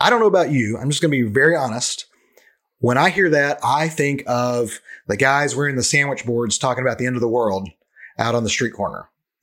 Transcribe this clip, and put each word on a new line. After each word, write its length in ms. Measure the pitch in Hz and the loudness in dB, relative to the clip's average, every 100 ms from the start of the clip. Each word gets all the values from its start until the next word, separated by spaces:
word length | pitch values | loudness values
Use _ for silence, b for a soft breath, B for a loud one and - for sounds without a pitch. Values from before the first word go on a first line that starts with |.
I 80 | 185 | 2
don't 100 | 233 | 4
know 60 | |
about 240 | 214 185 147 | 4 4 2
you. 300 | 139 107 120 | 0 0 -4
I'm 100 | 131 | -4
just 100 | 143 | 0
gonna 120 | 165 | 0
be 100 | 139 | 0
very 340 | 113 113 156 | 0 2 2
honest. 520 | 165 127 113 - - - b b b b b _ _ | 2 -2 -4 -6 -8 -14 b b b b b _ _
When 180 | 120 127 | 0 4
I 140 | 180 | 2
hear 180 | 185 175 | 4 2
that, 300 | 147 143 147 | 4 2 0
I 240 | 120 143 160 | 0 0 0
think 360 | 160 143 139 | 0 0 -2
of 540 | - 123 123 120 113 - B B | -2 -2 0 -2 -4 -8 B B
the 100 | - | -6
guys 400 | 104 135 143 143 | 2 2 2 0
wearing 200 | 120 143 | -2 -2
the 80 | 127 | -2
sandwich 420 | 113 143 143 131 | 0 0 0 -4
boards 320 | 120 117 117 - | -2 -2 -2 -2
talking 260 | 131 123 | -2 0
about 140 | 127 113 | -2 -2
the 80 | |
end 120 | 127 123 | -2 0
of 40 | |
the 60 | 117 | 0
world 420 | 120 110 95 92 - _ B B - | 2 0 -2 -6 -14 _ B B -4
out 160 | 113 | -2
on 120 | 120 | 0
the 40 | 110 | -2
street 240 | - 117 | -2 -4
corner. 360 | - 95 - - _ _ _ | -4 -6 -8 -16 _ _ _